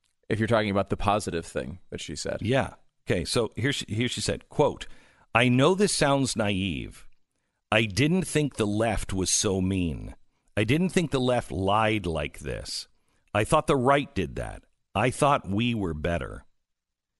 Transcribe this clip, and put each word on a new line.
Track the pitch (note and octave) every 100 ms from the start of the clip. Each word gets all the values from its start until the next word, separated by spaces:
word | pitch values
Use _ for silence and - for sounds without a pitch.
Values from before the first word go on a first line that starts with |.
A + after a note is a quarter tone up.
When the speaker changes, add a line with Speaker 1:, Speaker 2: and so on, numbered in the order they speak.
| _ _ -
Speaker 1:
If | G#2+
you're | G#2+
talking | A2+ G#2+
about | G2 F#2+
the | G#2
positive | G#2+ G#2 G2+ E2
thing | - - C2 E2+ -
that | E2
she | - D2+
said. | - -
Speaker 2:
Yeah. | G2+ C3 G2 - _ _ -
Okay, | G2+ D#2
so | B2+ A2 -
here | A2+
she, | C3+ -
here | G#2 B2
she | -
said, | - E2+ -
quote, | - C#3+ - - - - _ _
"I | A2+ B2+
know | B2 C#3+
this | F#3 G3+
sounds | - D3 C#3 B2+
naive. | G#2 G#2 G2 G2 C#2+ G#1 - - - _ _ _ _ -
I | A2
didn't | A2+ F#2+ D3 F3+
think | - D3+ D3 -
the | G#2
left | G#2 A2+ G2+ -
was | F#2 F2
so | - G#2+ F#2+
mean. | F#2+ F#2+ E2+ B1 G#1 - _ _ _ -
I |
didn't | A2 D3 F#3
think | - E3
the | C3+
left | B2+ B2 -
lied | D#2+ F#2+ G#2 A2 A2 F#2
like | D#2 D2+ -
this. | C#2+ A1+ - - - _ _ _ _
I | G#2
thought | A2 D#3 -
the | C#3+
right | B2 C#3+ C#3+
did | - D#2 A#1+
that. | A1+ G1+ - _ _
I | F#2+ B2
thought | - C#3+ C#3+ -
we | G2+ A#2+
were | A#2 F#2+
better." | D#2 D#2+ E2+ A#1 G#1 - _ _ _ _ _ _ _